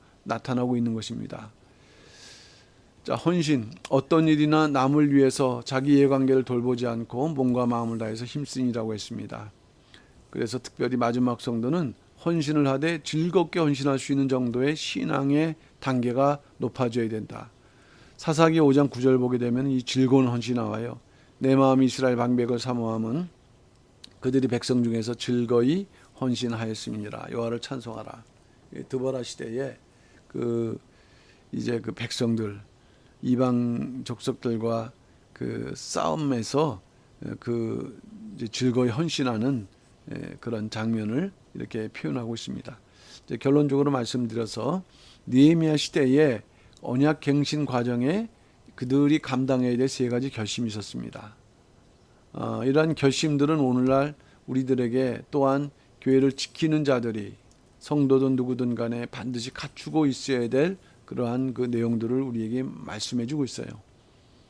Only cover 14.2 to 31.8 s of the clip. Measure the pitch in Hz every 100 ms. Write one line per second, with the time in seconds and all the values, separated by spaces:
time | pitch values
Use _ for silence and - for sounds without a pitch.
14.2 | 135 131 123 120 139 156 - - - 139
15.2 | 139 143 160 151 - - 135 127 120 120
16.2 | 143 143 - - 127 - 123 120 113 110
17.2 | - 107 - _ _ _ _ - - -
18.2 | - 156 165 160 147 139 143 120 131 131
19.2 | 123 123 120 123 139 127 123 131 131 135
20.2 | 127 120 113 123 110 110 117 120 _ -
21.2 | - - 131 135 135 131 131 123 127 120
22.2 | 123 123 120 120 127 120 113 113 110 139
23.2 | 180 _ _ _ _ _ _ _ - -
24.2 | 131 131 127 120 - 123 120 113 110 117
25.2 | - 123 117 120 123 180 196 - - -
26.2 | 131 120 120 113 113 107 - 113 104 113
27.2 | - 120 117 117 - 135 117 113 110 113
28.2 | - _ _ _ - - 131 131 131 131
29.2 | 120 - 117 117 135 110 _ _ _ -
30.2 | _ - 120 117 113 110 _ _ _ -
31.2 | _ - - - 117 117